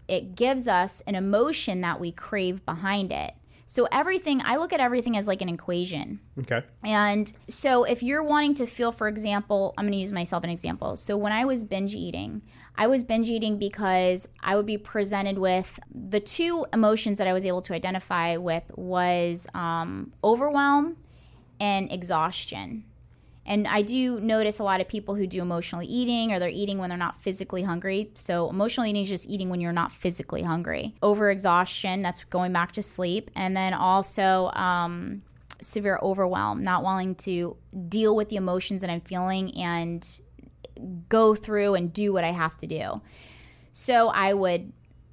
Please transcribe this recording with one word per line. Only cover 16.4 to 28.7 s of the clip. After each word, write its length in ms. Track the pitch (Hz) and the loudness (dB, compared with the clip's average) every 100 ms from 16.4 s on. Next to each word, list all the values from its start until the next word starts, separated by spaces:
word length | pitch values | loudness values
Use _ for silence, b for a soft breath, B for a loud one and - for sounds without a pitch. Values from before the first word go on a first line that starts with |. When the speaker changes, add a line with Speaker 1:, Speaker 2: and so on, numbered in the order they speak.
| 339 339 - | 0 0 0
Speaker 1:
emotions 440 | 220 214 220 220 202 | 4 4 4 0 0
that 100 | 185 | 2
I 60 | |
was 120 | 185 190 | 2 0
able 160 | 180 | -2
to 100 | - | -4
identify 640 | 170 185 185 - 180 170 170 | -4 -4 -6 -2 -2 0 0
with 280 | 180 165 - - | 0 -2 -4 -10
was, 720 | 180 180 180 175 175 170 - 180 | -2 0 2 2 2 -2 -6 -4
um, 580 | 170 165 170 95 - - | -2 -2 -4 -6 -10 0
overwhelm 760 | 208 233 285 285 277 285 311 330 b b b b b - | 2 4 4 4 4 4 2 -4 b b b b b -4
and 320 | 208 196 190 | 0 0 -2
exhaustion. 920 | 180 175 160 165 - - 98 98 220 - - - b b b - | -6 -2 0 0 -2 -8 -10 -8 -10 -12 -20 -20 b b b -2
And 220 | 208 208 | 0 2
I 140 | 208 | 2
do 400 | 208 254 254 233 | 2 2 0 0
notice 380 | 226 220 214 208 | 2 4 2 0
a 40 | |
lot 160 | 202 185 | 0 0
of 80 | 185 | 0
people 280 | 214 196 208 | -4 -4 -2
who 120 | 185 | -2
do 140 | 185 | -2
emotional 400 | 175 170 175 175 | -2 -2 -4 -8
eating, 480 | 175 240 240 240 226 | -4 -2 0 0 0
or 80 | 190 | 0
they're 80 | 175 | -2
eating 300 | 160 202 196 | -2 -2 -2
when 100 | 180 | -4
they're 100 | 175 | -2
not 160 | 175 - | -4 -2
physically 440 | - - - 185 | -4 -4 -6 -4
hungry. 480 | 190 175 190 190 214 - | -2 -2 -2 -2 -4 -8
So 340 | - 170 170 | -2 0 0
emotional 360 | 190 220 | 0 0